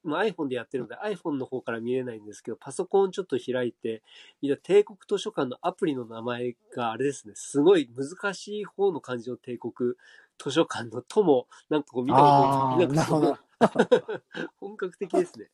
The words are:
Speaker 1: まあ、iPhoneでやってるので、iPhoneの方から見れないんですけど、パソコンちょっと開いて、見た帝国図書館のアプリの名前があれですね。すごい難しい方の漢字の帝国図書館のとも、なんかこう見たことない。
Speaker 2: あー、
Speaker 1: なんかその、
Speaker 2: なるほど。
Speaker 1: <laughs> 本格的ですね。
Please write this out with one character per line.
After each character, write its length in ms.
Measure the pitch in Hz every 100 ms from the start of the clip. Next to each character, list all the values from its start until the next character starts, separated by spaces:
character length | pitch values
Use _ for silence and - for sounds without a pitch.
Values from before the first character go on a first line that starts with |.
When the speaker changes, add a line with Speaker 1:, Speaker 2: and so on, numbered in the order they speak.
Speaker 1:
ま 140 | 143 156
あ、 60 |
iPhone 240 | 214 175 143
で 80 |
や 80 | 123
っ 40 | 113
て 120 | 131
る 60 |
の 40 | 135
で、 60 |
iPhone 380 | - 208 190 170
の 120 | 143
方 160 | 123 127
か 120 | -
ら 60 | 113
見 140 | 117
れ 100 | 127
な 120 | 123
い 60 | 110
ん 40 |
で 80 | 104
す 80 | 98
け 80 | -
ど、 80 | 110
パ 140 | -
ソ 160 | 135 180
コ 180 | 196
ン 60 | 196
ち 80 | 180
ょ 40 |
っ 40 | 185
と 100 | 127
開 300 | - 127 123
い 40 |
て、 300 | _ 113 110 _ - - _
見 80 | 139
た 80 | 139
帝 260 | - 196
国 140 | 202 208 -
図 120 | 202
書 120 | 214
館 160 | - 131
の 120 | 123
ア 120 | 175
プ 120 | 185
リ 100 | 170
の 100 | 131
名 180 | 113 113
前 320 | 117 120 123 117 _
が 180 | - 117
あ 60 | 113
れ 60 |
で 100 | 139
す 140 | 131 104
ね。 80 |
す 240 | - - 139
ご 180 | 151 190
い 100 | 120
難 380 | 120 139 185 202
し 280 | 185 - 208
い 40 |
方 260 | 190 - 196
の 80 | 151
漢 200 | - 123
字 100 | 117
の 80 | 120
帝 220 | - 120
国 340 | 117 - 120 - - - _ _
図 100 | 147
書 120 | 139
館 240 | 156 -
の 180 | 117 117
と 180 | - 214
も、 260 | 185 131 - - _
な 80 | 151
ん 40 |
か 80 | -
こ 100 | 120
う 20 |
見 60 | 127
た 60 |
こ 60 | 131
と 40 |
な 60 | 143
い。 20 | 139 135
Speaker 2:
あ 300 | 139 131 127
ー、 80 | 131
Speaker 1:
な 60 |
ん 20 |
か 80 | 151
そ 160 | 147 156
の、 20 |
Speaker 2:
な 60 | 151
る 80 |
ほ 0 |
ど。 60 | - _ _
Speaker 1:
<laughs> 640 | 233 - 196 247 - 202 _ - 170 _
本 160 | 196
格 220 | 214 185 _
的 140 | 190
で 120 | 190
す 140 | 175 110
ね。 140 | 101